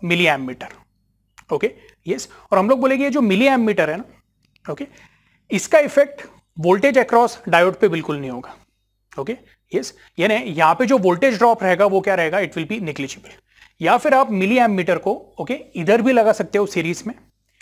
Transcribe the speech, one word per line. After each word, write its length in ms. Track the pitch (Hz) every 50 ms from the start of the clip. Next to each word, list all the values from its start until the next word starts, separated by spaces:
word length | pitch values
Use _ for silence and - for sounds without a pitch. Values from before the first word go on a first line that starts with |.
| 180
milliamp 420 | 170 175 175 175 156 143 135 131 127
meter। 200 | 127 - - - - - _ _ _ _ _ _ _ _ _ _ _ - _ - 160
ओके, 180 | 143 - 254 - - _ - _ _ _
यस। 200 | 160 - - - - - - - _
और 60 | 208
हम 120 | 190 196 226
लोग 100 | 269 247
बोलेंगे 240 | 269 262 269 262 277
ये 60 | 285
जो 120 | 233 294
milliamp 460 | 240 202 185 202 262 277 262 247 226 214
meter 180 | 202 185 156 151
है 80 | 156
ना, 60 | 185 - - _ _ _ _ _ _ _ _ _ _ _
ओके, 220 | - 147 - 285 - _ _ - _ _ _ _ _ _ _ _ _
इसका 280 | 294 - - - 339 311
इफेक्ट 420 | 294 - - 277 294 285 - - - - _ _ _ _ _
voltage 400 | 160 156 175 190 208 277 285 247
across 400 | 262 226 - 233 233 240 226 - - - 185
diode 300 | 170 170 175 190 185 -
पे 60 | 226 190
बिल्कुल 300 | 165 160 - - 151 143
नहीं 120 | 139 131
होगा। 240 | 123 123 131 - - _ _ _ _ _ _ _ _ _ _ _
ओके, 260 | _ - 135 - 247 - _ _ _ _ _ _
यस, 220 | - 156 - - - _ _ _ _ -
यानी 160 | 170 220 214
यहाँ 380 | 233 254 233 147 165 160 156 170
पे 100 | 170 254
जो 120 | 214 269
वोल्टेज 400 | 233 190 185 175 175 269 269 220
ड्रॉप 260 | 180 233 233 226 226 196
रहेगा 220 | 185 180 165 202
वो 160 | 202 196 190
क्या 140 | - 202 190
रहेगा, 240 | 180 165 156 170 208
it 180 | 185 147 -
will 120 | 170 160 -
be 100 | 214 226
negligible। 580 | 185 156 135 - 139 127 - - - - - _ _ _ _ _ - _ _ _
या 160 | 160 170 226
फिर 160 | 240 - 302 269
आप 180 | 262 269 226
milliamp 480 | 208 190 190 202 247 254 240 220 196 185
meter 200 | 170 190 175 165
को, 140 | - 190 247 - - _ _ -
ओके, 200 | 156 - 262 302 - - -
इधर 260 | 185 160 185 214 233
भी 120 | 208 262 254
लगा 180 | 233 214 220 208
सकते 240 | - 190 - -
हो 80 | 202 202
सीरीज 380 | 202 - 175 156 165 175 - -
में, 80 | 220 - - _ _ _ _ _ _ _ _